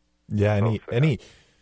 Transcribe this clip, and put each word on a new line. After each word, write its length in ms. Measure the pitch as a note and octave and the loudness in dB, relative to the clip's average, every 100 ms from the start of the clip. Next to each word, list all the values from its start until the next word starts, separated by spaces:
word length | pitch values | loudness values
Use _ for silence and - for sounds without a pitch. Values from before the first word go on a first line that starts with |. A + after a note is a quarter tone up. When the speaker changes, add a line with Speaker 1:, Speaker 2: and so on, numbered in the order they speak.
| _ _ - | _ _ -6
Speaker 1:
Yeah, 260 | G#2 G2+ | 0 0
any, 260 | G#2 A2+ G#2 - | 2 0 -2 -4
Speaker 2:
Oh, 40 | |
Speaker 1:
any, 260 | A#2 D#3 A#2+ - - _ _ | 0 0 -2 -8 -20 _ _